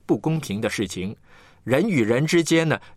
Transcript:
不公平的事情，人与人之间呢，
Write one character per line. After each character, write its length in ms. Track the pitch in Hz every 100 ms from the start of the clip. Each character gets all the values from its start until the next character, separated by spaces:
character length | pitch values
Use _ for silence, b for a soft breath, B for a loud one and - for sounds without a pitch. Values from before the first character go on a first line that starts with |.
| -
不 100 | 113
公 240 | 160 160
平 220 | - 101
的 80 | 110
事 180 | - 95
情， 280 | 92 95 - b b b b
人 260 | 110 135 214
与 140 | 147
人 240 | 104 120 156
之 160 | 170
间 260 | 156 165 160
呢， 100 | 110 B